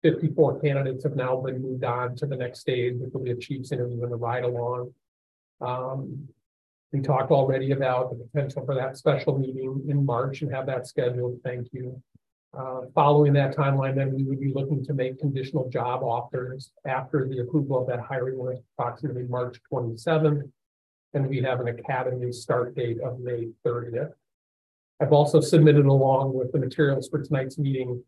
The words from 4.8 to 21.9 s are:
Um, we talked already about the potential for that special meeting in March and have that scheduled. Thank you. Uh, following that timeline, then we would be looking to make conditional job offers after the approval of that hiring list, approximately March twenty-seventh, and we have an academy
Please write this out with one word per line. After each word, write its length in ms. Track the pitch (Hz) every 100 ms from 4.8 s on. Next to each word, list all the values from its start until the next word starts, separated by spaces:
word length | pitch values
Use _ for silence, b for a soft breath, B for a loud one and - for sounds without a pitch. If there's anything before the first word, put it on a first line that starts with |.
| 123 _ _ _ _ _ _ _
Um, 640 | 123 127 127 135 131 127 - _ _ _ _ _ _
we 60 | 143
talked 300 | 127 135 131
already 420 | 139 135 135 131
about 380 | 139 131 127 127
the 60 | 117
potential 480 | - 147 127 -
for 100 | 123 135
that 200 | 131 -
special 420 | 156 139 - 135
meeting 460 | 131 131 131 135 147
in 180 | 143 135
March 340 | 120 135 -
and 120 | 143
have 120 | 135 127
that 200 | 127 -
scheduled. 520 | - 123 123 123 123
Thank 240 | 127 123 123
you. 300 | 127 127 127 _ _ _ _ _
Uh, 280 | 135 131 127 123 -
following 360 | 147 147 147
that 220 | 143 139
timeline, 400 | - 139 139 135
then 180 | 135 135
we 120 | 135
would 160 | 135 135
be 120 | 139
looking 320 | 131 135 143
to 80 | 127
make 280 | 135 127 131
conditional 480 | 147 131 131 151 127
job 340 | 123 120 127
offers 720 | 123 117 120 127 127 131 - _
after 440 | 143 131 135 151 131
the 100 | 131
approval 420 | 123 156 135 131
of 60 | 123
that 140 | 117
hiring 400 | 113 131 131 131
list, 200 | 127 127 - -
approximately 460 | 120 117 147 123
March 380 | 123 123 123 - _
twenty-seventh, 840 | 131 120 113 - 156 156 147 - _ _ _ _ _ _
and 140 | 143 135
we 120 | 135
have 200 | 131 123
an 80 | 120
academy 640 | 117 -